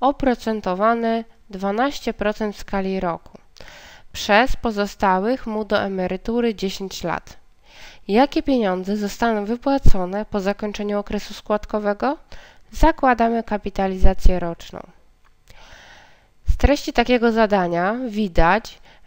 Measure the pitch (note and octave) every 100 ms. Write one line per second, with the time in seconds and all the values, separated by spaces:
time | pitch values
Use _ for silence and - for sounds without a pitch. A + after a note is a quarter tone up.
0 | B3+ C#4+ C4+ A#3 - A3 G3 F3+ A3 A#3
1 | A3+ A3+ A3+ - - F#3+ G3 G#3 C4+ -
2 | - A3 G#3 G#3+ G#3+ G3 - G3 F#3+ F#3+
3 | F#3 E3 - - _ - - - - -
4 | - - - G#3 C4 - A#3+ G3+ G3+ -
5 | G3+ F#3 G#3 C4 A#3 G#3+ G#3 G#3 G3+ F#3+
6 | F3+ F#3 - A#3 A#3 G3 G3 - F#3+ -
7 | F3 - - - - _ - - - -
8 | - G#3 C#4+ D#4+ D4 B3+ G3+ F#3 F#3 G#3
9 | G3+ - A#3 A3 G3+ A#3+ C#4 C#4 - G3
10 | F3+ G3+ G#3+ G#3 F#3+ G3+ G#3+ G3+ G#3 G#3
11 | G3+ G#3 - - - F3+ - G#3+ G#3 G#3
12 | B3 D#4 - - - - - - D#4 D#4+
13 | C4 A#3 A#3 A#3 A3+ G#3 G#3 F#3+ F#3+ F#3
14 | F#3 F#3 - F3+ E3+ E3+ - - - _
15 | _ _ _ _ - - - - - -
16 | - _ _ _ - - A#3+ C#4+ - C4
17 | A#3+ B3 A#3 A3 A3 G3 F3 E3+ F3+ A#3+
18 | B3+ G#3 G#3 E3 E3 F#3 - - - -